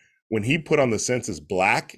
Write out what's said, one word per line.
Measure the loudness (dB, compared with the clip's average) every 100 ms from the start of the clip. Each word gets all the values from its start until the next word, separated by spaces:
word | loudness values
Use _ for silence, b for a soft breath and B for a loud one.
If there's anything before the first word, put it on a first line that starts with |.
| b b -4
When | -2
he | 0 0
put | 2 2
on | 2
the | 2
census | -2 -2 -4 -10
black | -4 0 2 2 -2